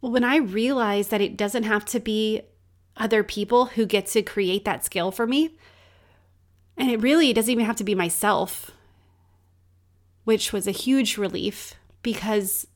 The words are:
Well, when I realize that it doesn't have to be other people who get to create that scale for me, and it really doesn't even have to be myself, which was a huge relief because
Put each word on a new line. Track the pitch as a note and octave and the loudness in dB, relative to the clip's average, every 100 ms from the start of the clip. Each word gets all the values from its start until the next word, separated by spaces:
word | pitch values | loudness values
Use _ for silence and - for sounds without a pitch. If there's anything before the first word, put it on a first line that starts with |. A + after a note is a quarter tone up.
Well, | B3+ | 0
when | B3 | 0
I | A#3+ D4 | 4 2
realize | A#3+ G3 A#3+ C4+ A3+ G3+ G3+ | 2 0 0 2 2 0 0
that | G#3+ | 0
it | G3+ - | 0 -2
doesn't | G#3 A#3+ | -2 -2
have | G#3+ G#4 - | 0 -2 0
to | A#3+ | -4
be | A#3 G#3+ A3 G#3+ - _ _ _ _ - | -2 0 0 -2 -6 _ _ _ _ -6
other | A3 G#3+ | 0 2
people | G#3 - G3+ A#3+ B3 | 0 -4 2 2 2
who | - A3 | 0 0
get | G3+ G3 | 0 0
to | A3+ | -2
create | G#3+ - F#3+ F#3+ G3+ | -2 -2 -2 0 -2
that | D#3 | -4
scale | - G3 F3 | -4 -4 -4
for | F#3+ A#3 | -2 0
me, | C4+ D#4+ - - - - _ _ _ _ _ _ _ _ - | 2 0 -2 -20 -20 -20 _ _ _ _ _ _ _ _ -4
and | C4 | 0
it | A#3 | 2
really | A#3 D#4 D4+ | 4 6 6
doesn't | A3+ A3 | 4 2
even | A#3+ | 2
have | A3+ A3+ | 0 0
to | |
be | G#3 | -2
myself, | G3 F3 - G#3 - F#3 - - - _ _ _ _ _ _ _ _ _ _ _ _ _ _ | 0 0 0 0 0 -2 -6 -14 -20 _ _ _ _ _ _ _ _ _ _ _ _ _ _
which | - A3 - | 0 0 0
was | G#3 G3 | -4 -4
a | |
huge | G3 - C4+ A3 - | -4 0 2 2 -2
relief | G3 F#3 G3 G3 - - _ _ | -4 -2 -6 -8 -16 -20 _ _
because | - A3 G#3 G#3+ F#3+ - - | -6 -4 0 0 0 -6 -8